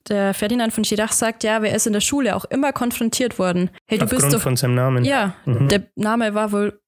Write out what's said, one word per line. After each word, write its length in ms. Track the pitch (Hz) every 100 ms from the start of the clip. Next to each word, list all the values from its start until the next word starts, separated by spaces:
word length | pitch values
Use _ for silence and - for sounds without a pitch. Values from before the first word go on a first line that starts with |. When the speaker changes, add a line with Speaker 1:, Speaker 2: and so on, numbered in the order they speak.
| -
Speaker 1:
der 260 | 208 196
Ferdinand 380 | 196 208 247 226
von 120 | 226
Schirach 280 | 214 208 220
sagt, 320 | - 226 226
ja, 120 | 220 220
aber 120 | 214
er 80 | 220
ist 100 | 233
in 60 |
der 80 | 208
Schule 340 | - 285 247
auch 100 | - -
immer 260 | 262 285
konfrontiert 640 | - 240 - 226 - 247 -
worden. 320 | 185 180 185 - -
"Hey, 100 | -
du 60 |
Speaker 2:
Aufgrund 180 | 104 -
Speaker 1:
bist 120 | 139
doch", 60 | 214
Speaker 2:
von 160 | 135 123
seinem 180 | 123
Namen. 300 | 123 127 127
Speaker 1:
ja, 300 | 262 277 202 - -
Speaker 2:
Mhm. 220 | 107 139
Speaker 1:
der 140 | 202 - -
Name 380 | 208 233 226
war 160 | 208 214
wohl 300 | 202 208 -